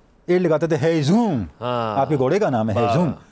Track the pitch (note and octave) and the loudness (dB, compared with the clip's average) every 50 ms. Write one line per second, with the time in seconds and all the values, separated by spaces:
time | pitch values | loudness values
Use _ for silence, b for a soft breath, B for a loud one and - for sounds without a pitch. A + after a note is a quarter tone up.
0 | _ _ _ _ _ - F3+ F#3 F3+ D#3+ D#3 D3 E3 D#3 E3 C3+ C#3 E3 E3 D#3+ | _ _ _ _ _ 0 0 2 2 2 0 0 0 0 0 0 0 0 2 2
1 | C#3 C#3+ F#3+ A#3 A#3+ G#3+ D#3 A#2+ F2+ D#2+ - - A2+ B2 B2 A#2+ A2+ A2 G#2 C3+ | 2 2 2 2 2 0 -2 -4 -4 -8 -10 -8 -6 -4 -2 -2 -2 -2 -2 -2
2 | C#3 - D#3 B2+ B2+ C3 E3+ G#3 G#3 E3+ C3 A2+ A2 A2+ G2+ B2 A#2 A#2 A#2+ D#3+ | 0 0 0 0 0 0 0 0 0 0 0 0 0 0 0 0 0 2 2 0
3 | F3+ C#3+ - b b b | 0 -2 -4 b b b